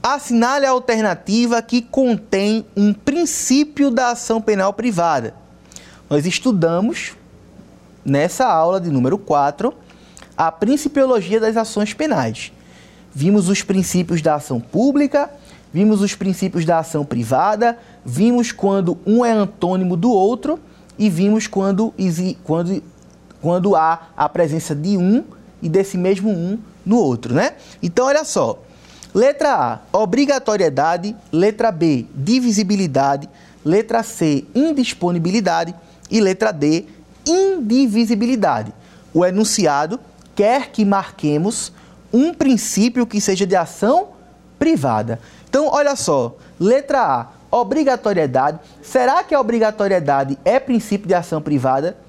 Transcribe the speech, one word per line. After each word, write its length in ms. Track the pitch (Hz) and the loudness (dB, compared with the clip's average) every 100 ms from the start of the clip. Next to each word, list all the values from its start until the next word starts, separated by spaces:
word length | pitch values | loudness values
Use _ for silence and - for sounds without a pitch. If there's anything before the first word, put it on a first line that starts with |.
Assinale 640 | 233 277 - 233 240 277 | -2 -2 0 0 2 2
a 60 | 277 | 2
alternativa 880 | 254 247 226 214 170 - 214 240 233 | 0 0 0 0 -2 -2 0 2 0
que 220 | 233 240 | 0 -2
contém 800 | 233 - 254 220 - 196 202 220 214 | -2 0 0 0 -2 -2 0 -2 -4
um 200 | - 208 | 0 0
princípio 960 | 208 - 294 339 - - 262 294 294 285 | 0 -2 -2 -2 -4 0 0 0 0 0
da 220 | 233 247 | 2 -2
ação 280 | 240 - 226 | -2 -2 -2
penal 320 | 220 208 190 | 0 0 0
privada. 640 | 202 240 185 170 147 113 - - - - - - - - | 0 -4 0 0 0 -4 -12 -20 -20 -20 -20 -20 -20 -2
Nós 160 | 147 | -2
estudamos, 880 | 156 - 254 202 165 170 214 349 - - - - - - - - - - | 0 -2 0 2 2 0 -2 -4 -10 -14 -20 -20 -20 -20 -20 -20 -20 -14
nessa 420 | - 139 165 - 254 | -2 0 0 0 0
aula 340 | 170 165 190 | 2 2 0
de 100 | 175 | 0
número 280 | 139 127 202 | 0 0 -2
quatro, 560 | - 147 143 147 240 - - - - - - - | 0 0 0 -2 -6 -6 -20 -20 -20 -20 -20 -2
a 140 | 160 | -2
principiologia 880 | - 214 285 302 285 262 247 175 220 | 0 0 0 0 0 2 2 0 0
das 180 | 220 226 | 0 -2
ações 340 | 220 - 214 | -4 -4 -4
penais. 600 | - 311 214 120 110 - - - - - - - | -4 -2 -2 -2 -6 -14 -18 -20 -20 -20 -20 -18
Vimos 340 | 139 151 208 175 | -2 2 2 2
os 140 | 196 | -2
princípios 600 | - 190 185 180 175 175 | 0 -2 0 -2 -2 -2
da 140 | 156 151 | 0 -2
ação 240 | 143 123 | -2 -8
pública, 680 | 117 160 262 285 285 285 285 - - - - | -4 0 2 2 0 0 -2 -8 -20 -20 -10
vimos 280 | 160 214 214 | 0 2 2
os 140 | 196 | 0
princípios 500 | - 196 180 190 180 | -2 -6 -4 -4 -2
da 140 | 160 165 | 0 0
ação 260 | 160 156 | 0 -6
privada, 760 | 143 117 113 131 180 214 233 233 - - | -4 -4 -2 0 0 2 0 -2 -12 -18
vimos 480 | - 123 220 247 233 | -10 0 2 2 -2
quando 460 | - 196 196 175 175 - | -2 0 0 0 -4 0
um 180 | 226 | 2
é 80 | 240 | 2
antônimo 640 | 220 202 - 175 185 185 175 | 2 0 -2 -2 0 0 0
do 140 | 220 | 2
outro 480 | 214 196 240 - 320 - - - - | 2 2 0 -4 -6 -8 -20 -20 -2
e 120 | 214 | -2
vimos 360 | 165 202 214 214 | 2 2 0 -2
quando 460 | 196 196 196 226 - | -2 0 0 -2 -2
exi-, 400 | 190 165 185 - | -4 -2 -4 -6
quando, 380 | - 156 175 190 - - - - - - | -4 -2 -2 -6 -8 -20 -20 -20 -20 -8
quando 340 | 147 175 190 165 | -2 0 2 2
há 320 | 160 165 - - | 2 0 -6 -4
a 120 | 147 | -4
presença 460 | - 165 160 160 | 0 0 0 -4
de 220 | 147 160 202 | -6 -2 0
um 280 | 180 226 339 - - - | 2 2 0 -16 -20 -10
e 80 | 165 | -2
desse 300 | 160 196 185 | 0 0 -2
mesmo 320 | 180 196 208 | 0 0 0
um 280 | 185 170 214 - - | -2 -4 -6 -10 -14
no 120 | - 233 | 0 2
outro, 380 | 170 120 117 | 2 -2 -2
né? 200 | 135 254 - - - | 0 0 -4 -20 -8
Então, 240 | 175 170 254 | -4 0 2
olha 180 | 285 | 0
só. 380 | 311 - 123 107 - - - - - | 0 -2 -2 -4 -12 -20 -20 -20 -6
Letra 400 | 190 254 294 302 | 2 2 2 0
A, 440 | 226 123 117 - 190 | 0 0 -4 -4 -2
obrigatoriedade. 1160 | 214 196 285 269 254 208 170 135 151 175 190 214 - | 0 0 2 0 0 0 0 2 0 0 -4 -10 -6
Letra 400 | 156 196 214 226 | 0 0 2 -2
B, 340 | 170 165 139 - | 0 0 0 -2
divisibilidade. 1120 | 143 139 254 247 202 196 202 185 135 139 139 143 - - - | -8 0 0 2 0 0 0 0 0 0 0 -6 -20 -20 -10
Letra 380 | 139 190 214 233 | 0 0 0 -2
C, 420 | 220 - 165 143 - | -4 -2 0 0 -2
indisponibilidade. 1200 | 233 311 294 247 - 180 175 170 202 185 165 170 175 - - - | -2 0 0 -2 -2 -2 0 0 0 0 -2 -4 -8 -20 -20 -4
E 100 | 220 | 0
letra 320 | 196 190 220 | 0 0 -2
D, 320 | 170 147 160 - - - - - | 0 0 0 -2 -20 -20 -12 -2
indivisibilidade. 1500 | 349 392 370 220 240 269 208 226 226 233 254 190 120 110 - - - - | 2 2 0 0 2 2 2 0 0 0 0 0 -2 -4 -12 -20 -20 -4
O 120 | 160 | 0
enunciado 720 | 180 185 214 - 170 143 160 240 - - - - | 2 2 0 2 2 2 -2 -6 -12 -20 -20 0
quer 340 | 202 254 247 | 2 2 -2
que 140 | - | -2
marquemos 880 | 208 196 190 - 151 147 175 - - - - - - | 2 2 -2 -6 -2 0 0 -4 -10 -14 -20 -20 -2
um 200 | 233 302 | 2 2
princípio 720 | 339 285 240 - - 226 247 240 | 2 2 2 0 0 0 2 -2
que 140 | 208 | -2
seja 260 | 202 190 196 | -2 0 2
de 100 | 185 | 0
ação 540 | 165 - 202 311 403 - - - - - | 0 -2 2 2 0 -12 -20 -20 -20 -2
privada. 600 | 311 320 135 110 110 113 - - - | 0 2 0 0 -2 -6 -10 -20 -2
Então, 200 | 262 302 | 0 2
olha 240 | 285 285 277 | 2 0 0
só. 400 | - 147 120 - - - | 0 0 0 -6 -20 -2
Letra 400 | 180 262 294 277 | 2 2 2 0
A, 260 | 202 127 117 - - | 2 0 -4 -16 -4
obrigatoriedade. 1120 | 233 220 277 277 247 220 190 151 127 139 160 - - | -2 0 0 0 0 0 0 0 0 0 -4 -14 -20
Será 420 | - 262 254 285 | -4 0 2 0
que 100 | - | 0
a 60 | 294 | -2
obrigatoriedade 1000 | 220 233 220 214 202 185 147 139 135 139 | 0 0 0 0 0 0 0 0 0 -4
é 160 | - 254 | 0 0
princípio 480 | 262 240 - 196 180 | 2 -2 0 -4 0
de 60 | |
ação 260 | 180 170 156 | -2 0 -6
privada? 560 | 151 147 127 131 160 180 | -2 0 2 0 -2 -8